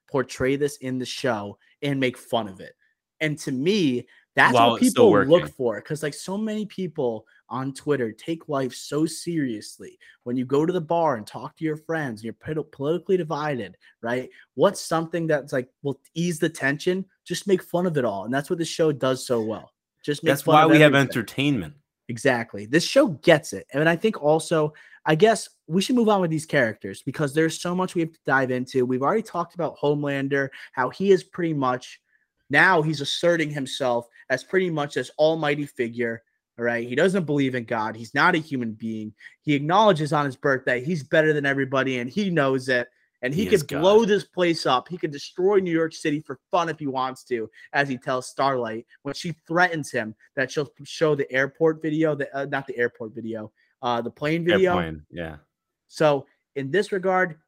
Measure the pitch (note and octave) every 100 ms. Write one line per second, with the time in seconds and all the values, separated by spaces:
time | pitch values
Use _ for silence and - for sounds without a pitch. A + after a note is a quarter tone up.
0 | _ C3+ B2+ - C3 C#3 C#3+ - C3 B2+
1 | A#2+ - C3+ G#2+ G2+ - _ - C#3+ C3+
2 | B2+ B2 - A#2 G#2 F#2 F2 _ _ _
3 | _ - D#3 D3 - B2+ D#3 G#3+ D3+ A#2+
4 | - _ _ - B2+ B2 A#2 A#2 B3+ C3
5 | B2 G2+ A2+ F3 D3+ - A#2+ G#2 - D3+
6 | D3+ - - G3 A3 G#3+ G#3 - F3+ D3+
7 | B2 A2 - _ - A#2+ C3 C3 D3 C#3
8 | A2+ G#2+ - E3 - C#3+ C3 - - C#3+
9 | D#3 - - E3 C3+ G#2+ - - G2 _
10 | - _ B2 B2+ B2+ C#3 D#3+ F3 D3+ E3+
11 | D#3 A#2 G#2 B2 C3+ - D#3 D3+ - D#3+
12 | C#3 G#2+ A2 - - D#3 C#3+ - C#3 E3+
13 | E3+ F#3 D#3+ D3 D3+ C3 F#2+ - _ _
14 | A#2 B2+ B2 - - - F3+ G3 - E3
15 | E3 E3+ D#3+ D3+ C#3+ C3+ B2+ _ C#3+ C3+
16 | _ E3 F3 D#3+ E3 - C3+ D3+ F3+ F#3
17 | F#3+ _ - F3+ G3+ F#3 - E3+ F3+ D3
18 | A#2+ G2 G#2 C3+ D3 F3 D#3+ - D#3+ C#3
19 | C3 C3 - A#2+ A2 G2+ - _ _ _
20 | - D3 D#3+ C#3 D#3+ D#3 D#3+ D#3 D3+ C#3
21 | C3+ B2+ G#2 - C#3+ C3 D#2 - _ _
22 | - A#2 C#3 A#2+ A2+ G2+ G#2+ D3+ - C4+
23 | C#4 C3+ - D3+ - F#2+ - C#3 D#3+ E3
24 | A3 G#3+ D3 D#3+ D#3 E3 D3+ - - -
25 | - D#3 G#3+ G#3 - _ - F3 F#3+ B3
26 | A3 G3+ F3 D#3 - D3 A2+ G#2 G2 G2
27 | - B2+ D3 D3+ D#3+ D#3 F3 F3+ F#3 F3+
28 | D#3+ _ - C3+ B2+ B2+ B2+ C3 B2 B2+
29 | C#3 A3 A3 F3 E3+ F3 D#3 - D3 D3+
30 | C#3+ C#3 C#3 C#3 C3+ - - - B2+ -
31 | G3 F#3 - - E3+ D3+ B2+ B2 - -
32 | _ _ _ _ - C#3+ F3+ F3+ D#3 D3
33 | C#3 - F3 E3+ D3+ D3 C3 - B2+ A#2+
34 | - _ - C3 - F#3+ F3+ D#3 D3 C#3+
35 | B2+ - D#3 D#3+ D3 D3 C#3+ - A#2 A#2
36 | A#2 A#2 _ _ _ - A#2 A#2 A#2+ C3
37 | F#3 G3 D3 D3 C3+ B2+ A2 A2+ A2 A2
38 | A#2 C#3 E3 F3 D3+ C3+ A#2 A2 A2+ A2
39 | G#2+ - - _ - C#3+ D3+ F#3+ G#3+ D#3
40 | D3+ D3+ C#3+ B2+ C#3+ C3 C3+ B2 C3 F3
41 | B2+ E3 D#3 D3 C#3 C3+ C3 C3+ C3 B2+
42 | A#2+ G3 G3 E3 C3+ C3+ B2+ B2 A#2+ _
43 | _ - B2 D3+ G#3+ G3 C#3 D3 F3+ A3
44 | G#3+ G3+ - - F3 D#3+ D#3 B2+ - F3
45 | E3 C#3+ - - F#3 G#3 F3+ E3 D#3+ -
46 | D#3+ D3+ - C3 - F3+ E3 D#3 C#3+ C3
47 | C3 B2+ - A#2 G#2+ - - D3 C#3+ B2
48 | - B2+ - - C3+ C3 A#2 A2+ - _
49 | C#3 C#3 F3 D#3+ - E3+ F3+ E3 C#3 B2+
50 | A2 - _ - B2+ - C#3 _ C#3+ -
51 | D#3 C#3+ C3+ C3 C3+ - D#3+ D#3+ D#3+ D#3
52 | D#3+ C#3+ C#3 C#3 C#3+ C#3 C3+ A#2+ A#2+ -
53 | A2+ A#2+ A2 A2 G#2+ _ _ - B2 A#2+
54 | A#2 - D3 E3 E3+ G#2 F#3 F3 E2+ D#2+
55 | - E2+ E2 D#2 _ _ _ _ _ -
56 | D#3 C#3+ - _ _ C#3 C3+ F3+ G3+ G3
57 | F#3 F#3 F3+ D#3